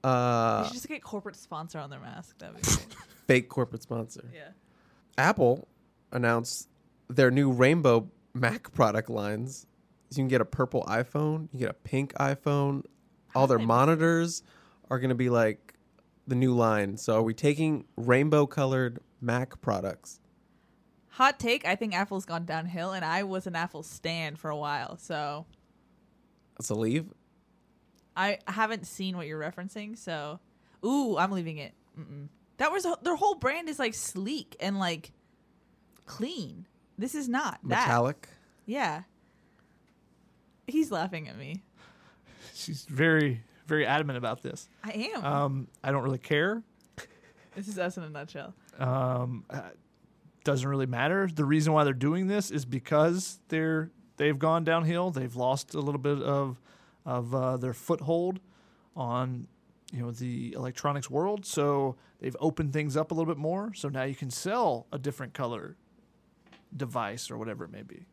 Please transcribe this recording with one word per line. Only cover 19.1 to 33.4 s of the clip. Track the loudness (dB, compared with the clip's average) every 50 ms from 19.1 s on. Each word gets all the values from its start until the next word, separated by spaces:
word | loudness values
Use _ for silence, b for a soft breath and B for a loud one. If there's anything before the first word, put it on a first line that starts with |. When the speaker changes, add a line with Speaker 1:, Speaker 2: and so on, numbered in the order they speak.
| _ _
Speaker 1:
Mac | -2 0 0 0 -2 -4 -8 -4
products? | -2 0 0 0 -2 -4 -6 -8 _ -20 -20 _ _ _ _ _ b b b b b b b b b _ _ _ _ _
Speaker 2:
Hot | 0 4 4 4 4 2
take, | 0 0 0 2 2
I | 0 0
think | 0 0 -2 0
Apple's | -2 -2 -2 -4 -6 -6
gone | -4 -6 -6 -4
downhill, | -4 -4 -4 -4 -4 -6 -4 -4 -4 -4
and | -4 -2
I | 0 0 0 0
was | -2 -4 -4 -4
an | -4 -4
Apple | -4 -4 -4 -6 -12 -14
stan | -14 -16 -8 -6 -6 -4 -4 -4 -6 -8
for | -8 -6 -6
a | -4
while, | -4 -4 -4 -4 -4 -4 -6 -10
so. | -14 -8 -6 -4 -4 -4 -4 -6 -8 -12 -16 -20 _ _ _ _ _ _ _ _ _ _ _ _ _ _ _ _ _ _ _ _
Speaker 1:
That's | -12 -4 -4
a | -2
leave? | 0 0 0 0 0 -4 -6 -16 _ _ _ _ _ _ _ _ _ _ _ _ _ _ _ _ _ _ _ _
Speaker 2:
I | -2 0 0 -2 -4 -6
haven't | -8 -2 -2 -2 -2 -2 -6 -8
seen | -14 -10 -6 -6 -6 -4
what | -6 -8
you're | -8 -8 -6
referencing, | -6 -8 -8 -8 -12 -12 -12 -12 -12 -12 -14
so. | -12 -10 -8 -8 -6 -6 -8 -10 -12 _ b b b b b b b -2
Ooh, | 0 2 2 2 0 2
I'm | 2 0 0
leaving | 0 -4 -4 -6 -8
it. | -10 -14 -14 _ _ _ _ _ -18
Mm-mm. | -16 -14 -14 -14 -16 -16 _ _ _ _ _
That | -2 0 0
was, | 0 0 0 -2 -4 -2
their | -2 -2 0
whole | 2 2 2 2
brand | 2